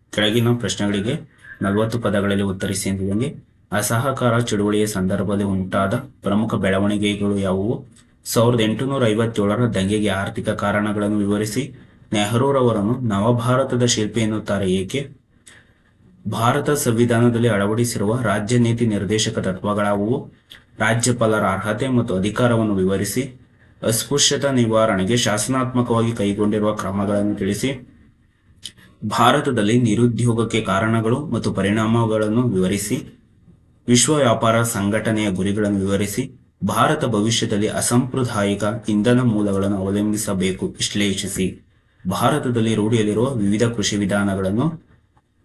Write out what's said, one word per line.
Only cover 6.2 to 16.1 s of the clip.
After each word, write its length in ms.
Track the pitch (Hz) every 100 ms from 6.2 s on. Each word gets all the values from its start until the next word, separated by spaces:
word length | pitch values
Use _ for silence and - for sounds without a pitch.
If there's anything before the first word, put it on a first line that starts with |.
| 98 101 110
ಬೆಳವಣಿಗೆಗಳು 840 | 117 98 95 101 104 104 101 101 101
ಯಾವುವು? 480 | 95 95 101 - - - _ _
ಸಾವಿರದ 360 | - 123 117 123
ಎಂಟುನೂರ 460 | 107 110 135 139 117
ಐವತ್ತೇಳರ 680 | 107 113 110 101 107 120
ದಂಗೆಗೆ 340 | 95 95 107 104
ಆರ್ಥಿಕ 400 | 95 101 - 95
ಕಾರಣಗಳನ್ನು 680 | 98 101 104 104 104 104 107
ವಿವರಿಸಿ. 720 | 101 104 104 110 151 - - - -
ನೆಹರೂರವರನ್ನು 880 | 104 104 120 139 139 120 107 101 127
ನವಭಾರತದ 840 | 120 98 110 120 120 127 135 123
ಶಿಲ್ಪಿ 360 | 120 113 107 117
ಎನ್ನುತ್ತಾರೆ 520 | 110 107 98 101 95
ಏಕೆ? 480 | 95 95 135 135 - _ _ - - _ _ _ _ _